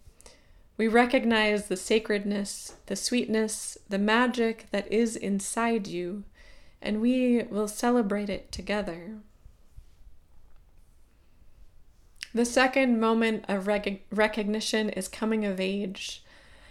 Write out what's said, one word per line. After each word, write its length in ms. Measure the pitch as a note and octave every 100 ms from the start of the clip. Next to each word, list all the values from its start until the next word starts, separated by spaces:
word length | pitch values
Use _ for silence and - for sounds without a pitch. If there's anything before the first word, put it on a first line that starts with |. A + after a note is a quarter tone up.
| - - - - - - - -
"We 100 | A3
recognize 800 | A#3 A#3+ B3 A3+ A3 G#3+ G#3 G3+
the 80 | F#3
sacredness, 1000 | - A3 - G#3 G3+ G3+ G3+ - - - -
the 100 | G3
sweetness, 800 | - B3 - A3 A3 - - - -
the 120 | G3+
magic 720 | G#3 A3+ B3 A#3 A3+ A3 -
that 200 | G3+ -
is 240 | G#3 A3+
inside 720 | A3+ G3 G3 - - A#3 A#3 F#3+
you, 380 | F3 F3 G#3 G3+ - - - - -
and 220 | - G#3+
we 400 | A#3 B3+ B3+ A#3+
will 260 | - G3+ G#3+
celebrate 600 | - A#3+ B3 G3+ G3+ G3+
it 200 | - -
together." 680 | - F#3 G#3 F#3+ E3+ F3 A3 - _ - - - - - - - - - - - - - - - - - _ - - - - - - - - - - -
The 140 | A3+ A#3+
second 520 | C4 C4 C4+ C4 A3+
moment 460 | A3+ A3+ A3+ G#3+ -
of 180 | G3 F#3+
rec-, 400 | G#3 G3+ G3 -
recognition 760 | G#3 G#3+ G#3+ G3+ G#3+ - A3 G#3+
is 200 | - F#3+
coming 360 | - A3 A3
of 160 | G#3 F#3
age. 640 | F#3 G3+ G3 G3 - - - - - - -